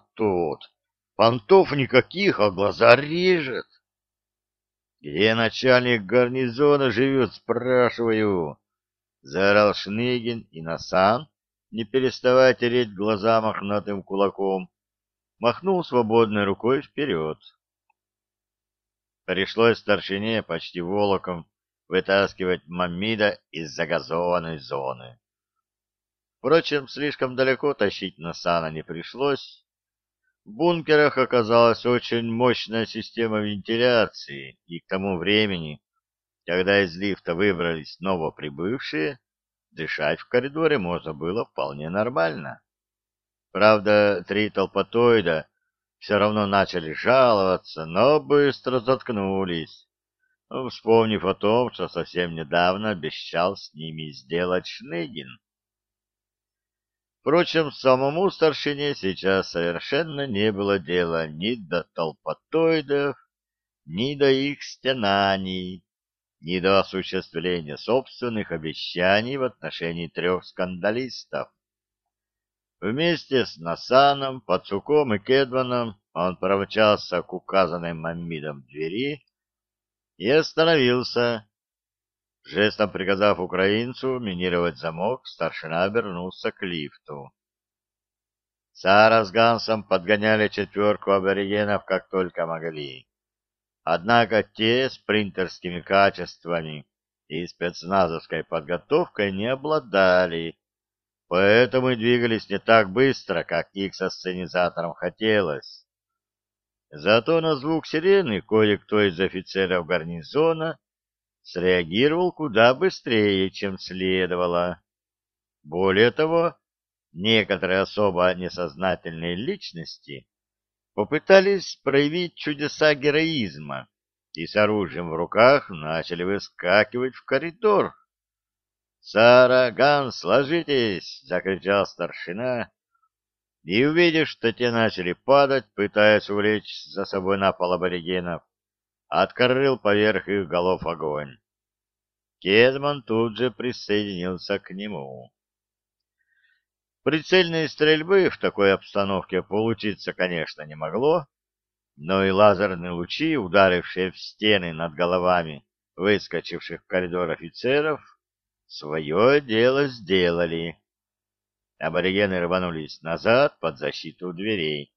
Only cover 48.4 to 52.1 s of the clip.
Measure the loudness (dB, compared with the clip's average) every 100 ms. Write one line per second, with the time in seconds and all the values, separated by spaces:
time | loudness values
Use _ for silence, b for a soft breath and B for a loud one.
48.4 | 2 -2 -4 -4 0 -2 -2 -4 -2 -2
49.4 | -2 -4 -8 -16 _ _ _ _ _ _
50.4 | -14 -10 -10 -8 2 4 4 0 -2 -2
51.4 | 0 2 0 -4 -8 -6 -6